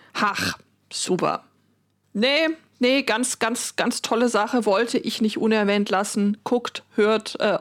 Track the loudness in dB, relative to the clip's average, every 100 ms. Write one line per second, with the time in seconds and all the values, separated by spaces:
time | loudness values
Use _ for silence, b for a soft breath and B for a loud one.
0 | B -4 -4 -2 -6 -8 _ _ _ -10
1 | -4 0 0 -2 -8 _ _ _ _ _
2 | _ -2 0 2 0 -2 _ _ 2 2
3 | 2 0 -2 -2 -2 -2 -6 -2 -2 -2
4 | -2 0 2 2 0 0 2 2 2 -2
5 | -4 -2 -2 0 2 2 2 2 2 0
6 | 0 0 0 -2 -2 -2 -2 -10 -6 0
7 | 2 2 -2 -2 0 0